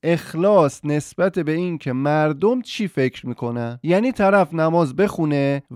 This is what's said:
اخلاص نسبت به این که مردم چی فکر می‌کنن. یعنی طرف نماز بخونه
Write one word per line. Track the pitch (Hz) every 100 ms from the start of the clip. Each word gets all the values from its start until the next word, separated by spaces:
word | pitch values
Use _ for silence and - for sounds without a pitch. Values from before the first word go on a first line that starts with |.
اخلاص | 151 170 - 160 185 202 147 -
نسبت | 147 147 - - 185 180
به | 151
این | 160 180 165
که | -
مردم | 127 139 151 151 147 190 254
چی | - - 202
فکر | - 131 - 131
می‌کنن. | 120 120 120 117 120
یعنی | 156 180 247
طرف | - 196 202 175
نماز | 165 160 170 156 135
بخونه | 196 - 156 143 139 139 -